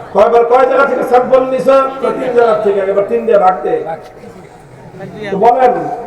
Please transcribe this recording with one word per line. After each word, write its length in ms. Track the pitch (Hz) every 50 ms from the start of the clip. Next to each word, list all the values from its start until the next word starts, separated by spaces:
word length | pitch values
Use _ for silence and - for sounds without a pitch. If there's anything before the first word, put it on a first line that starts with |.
| - - -
কয়বার, 300 | 196 214 233 233 233 233
কয় 220 | 233 247 269 262
জায়গা 180 | 262 269 254 -
থেকে 200 | - 247 - -
স্যাম্পল 400 | - 240 247 247 - 262 262 262
নিছ? 240 | 262 262 254 - 262
কয়, 420 | 269 269 269 262 - - 240 - 226 269
"তিন 120 | 262 254 240
জায়গা 240 | 240 233 226 208 208 -
থেকে।" 160 | 202 196 196
এবার 240 | 190 190 202 202 202 -
তিন 180 | 233 233 220
দিয়ে 120 | 214 208 196
ভাগ 240 | 185 185 185 - -
দে। 220 | - - - - 156 165 - - - - - - - - 185 - - - - - - - - - - - 180 196 190 190 214 214 196
তো 60 | 190 190
বলেন, 340 | 220 240 247 262 262 226 196 170 - - - - -